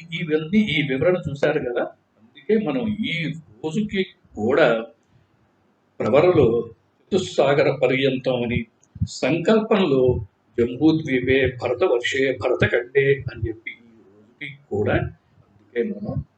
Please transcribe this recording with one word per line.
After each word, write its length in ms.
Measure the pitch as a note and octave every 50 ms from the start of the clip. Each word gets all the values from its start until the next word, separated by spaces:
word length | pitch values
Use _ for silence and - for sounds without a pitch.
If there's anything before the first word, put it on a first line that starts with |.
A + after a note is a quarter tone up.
| E3 - D#3+ F3
ఇవన్నీ, 380 | F3+ D3+ D3+ D#3 D#3+ - G3 G#3+
ఈ 300 | G#3 - D3 D#3 C#3+ B2+
వివరణ 280 | C3 C3 D#3 F3 F3+ F3+ E3+ D3+
చూశారు 280 | C#3 - - D3+ D#3 D3+
కదా, 240 | B2+ B2 A#2+ - D#4+ - - _ _ _ _ _
అందుకే 460 | _ _ _ - - - G#3+ A3+ -
మనం 300 | D3+ C#3 - A#2 A2 G#2+ G#2 B2
ఈ 280 | D3 E3 E3+ E3 D#3+ D#3+
రోజుకి 720 | - - - - - - D#3+ D#3+ A3 G#3+ G#3+ - F#3+ F#3 - - _ _ _ -
కూడా 500 | - G#2+ A#2 C#3 D#3+ D#3 B2 A#2 A2+ A2+ - - _ _ _ _ _ _ _ _ _ _ _ _ _ _ _ _ _ _ _ _ -
ప్రవరలో 720 | - A2 A2+ C#3+ E3 F3+ F3+ D#3+ C3 A2+ A#2 A#2 A#2 -
చతుస్సాగర 1080 | - - _ _ _ _ _ _ - F#3+ - - - - D3+ C3+ C#3+ C#3+ C#3 D3 C#3 - C3
పర్యంతం 600 | B2+ C3+ C3 C3+ C3+ C3 B2 - C3 B2+ A#2+ A#2+
అని, 240 | A#2 A#2+ A#2+ A#2 - _ _ _ _ _ - - -
సంకల్పంలో 1160 | - - - C3 D3+ E3+ D#3+ - A3+ A3 G#3+ - A#3 G3 F#3+ D#3 C3+ C3 B2+ B2+ - - - - _ _ _ _ _ -
జంబూద్వీపే 960 | A#2 A#2+ C3 - D3 D#3+ D#3+ D#3 - B2+ C3 B2+ - C3 C3 C3+ C3+ B2 B2 - -
భరతవర్షే 680 | B2 B2 - F3+ F3+ C3+ - - - - C3+ C3+ C3+ B2+
భరతఖండే 920 | G2+ B2+ C3 A#2 - G3 G#3 - B2 - - - C#3 C3+ C#3 C#3 C#3 - - -
అని 160 | - A2+ A2+
చెప్పి 220 | A2+ - - -
ఈ 160 | - - _ A#2 -
రోజుకి 640 | - _ - _ - - _ _ _ D3 C#3+ - - _ _
కూడా 240 | G#2+ G2+ G#2 F#2+ -
అందుకే 880 | - - - - - _ _ _ _ _ _ _ _ _ _ - A#2+ A2+
మనం 120 | G#2 G2
చెప్పుకుంటున్నాం. 300 | G2 G2+ A#2+ C3+ - - - _